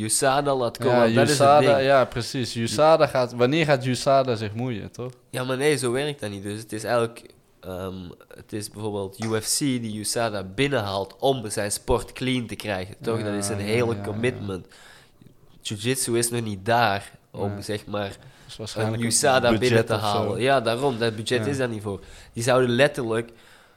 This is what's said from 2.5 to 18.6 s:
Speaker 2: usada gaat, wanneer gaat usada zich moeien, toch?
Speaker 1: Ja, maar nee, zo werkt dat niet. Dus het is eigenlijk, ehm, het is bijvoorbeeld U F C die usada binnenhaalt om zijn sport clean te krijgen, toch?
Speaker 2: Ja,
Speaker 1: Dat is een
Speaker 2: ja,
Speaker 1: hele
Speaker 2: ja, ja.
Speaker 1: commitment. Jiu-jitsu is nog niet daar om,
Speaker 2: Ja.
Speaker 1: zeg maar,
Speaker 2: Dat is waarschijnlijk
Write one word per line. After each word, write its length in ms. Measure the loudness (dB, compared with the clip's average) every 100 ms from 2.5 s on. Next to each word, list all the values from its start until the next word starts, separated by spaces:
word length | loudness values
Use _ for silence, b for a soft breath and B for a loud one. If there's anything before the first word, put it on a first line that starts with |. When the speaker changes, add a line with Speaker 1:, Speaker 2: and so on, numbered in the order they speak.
| -4
Speaker 2:
usada 520 | -2 4 6 6 4
gaat, 260 | 2 0
wanneer 320 | 2 2 4 2
gaat 200 | 2 0
usada 500 | 0 4 4 4 -2
zich 180 | -4
moeien, 380 | -4 -6 -6 -8
toch? 200 | -10 -12 -14 _
Speaker 1:
Ja, 140 | -6
maar 140 | -4 0
nee, 200 | 2 2
zo 140 | 0
werkt 280 | 0 -2 -6
dat 100 | -8
niet. 140 | -8
Dus 160 | -8 -8
het 120 | -8
is 100 | -8
eigenlijk, 500 | 0 0 0 -4 -20 _ _ _
ehm, 360 | -10 -8 -8 -10 -14 -18 -20 -20
het 180 | -12
is 160 | -10 -10
bijvoorbeeld 540 | -10 -6 -6 -8 -6
U 180 | -4 -2
F 140 | -2 -2
C 20 |
die 400 | -2 -2 -6 -8
usada 440 | -6 -2 -2 -4
binnenhaalt 720 | -6 -4 -2 0 -2 -4 -6 -2
om 300 | 0 0 -4
zijn 220 | -4 -2
sport 400 | -4 -2 -2 -2
clean 320 | -6 -2 -2 -4
te 100 | -8
krijgen, 400 | -6 -6 -6 -8
toch? 160 | -4 -4
Speaker 2:
Ja, 60 |
Speaker 1:
Dat 100 | -2
is 160 | -4 -4
een 80 | -4
Speaker 2:
ja, 60 |
Speaker 1:
hele 280 | 0 0 0
Speaker 2:
ja, 60 | -2
ja. 60 |
Speaker 1:
commitment. 640 | -6 -4 -2 -2 -6 -8 -10 b b b b _ -20 -20 -20 -16
Jiu-jitsu 560 | -10 -4 -2 -2 0 0
is 120 | 0
nog 120 | -2
niet 240 | -4 -4 0
daar 460 | 4 4 2 -4 -18 _
om, 240 | -6 -6 -6
Speaker 2:
Ja. 60 |
Speaker 1:
zeg 240 | -6 -8 -6
maar, 220 | -6 -6
Speaker 2:
Dat 80 | -8 b b -18
is 100 |
waarschijnlijk 400 | -14